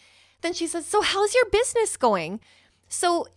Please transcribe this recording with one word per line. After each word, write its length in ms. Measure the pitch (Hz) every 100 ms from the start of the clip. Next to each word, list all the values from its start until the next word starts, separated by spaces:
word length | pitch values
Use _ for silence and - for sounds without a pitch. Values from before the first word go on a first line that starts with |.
| _ _ _ _
then 120 | 339
she 140 | 349 330
says, 180 | 339 -
"So 160 | 415
how's 320 | 330 392 415
your 120 | 494 440
business 520 | 403 494 466 440 -
going?" 420 | 240 190 160 208 _ _ _ _ -
So 360 | - 349 339 -